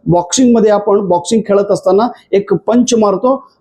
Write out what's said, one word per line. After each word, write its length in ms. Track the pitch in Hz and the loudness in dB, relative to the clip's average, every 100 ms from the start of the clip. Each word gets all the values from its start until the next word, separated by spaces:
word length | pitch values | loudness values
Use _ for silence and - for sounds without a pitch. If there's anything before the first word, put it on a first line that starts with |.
| - | -2
बॉक्सिंगमध्ये 640 | 175 170 - 247 233 214 | -2 -2 0 2 2 2
आपण 300 | 202 202 202 | 0 0 -2
बॉक्सिंग 420 | 196 175 - 226 196 | 0 -2 -2 -2 0
खेळत 240 | 202 202 | 0 0
असताना 380 | 190 185 196 240 - _ | -2 0 0 0 -6 _
एक 220 | 202 202 | -4 -2
पंच 400 | 185 - 240 247 | -4 0 0 2
मारतो 520 | 233 208 185 254 - - _ | 0 0 0 -2 -4 -8 _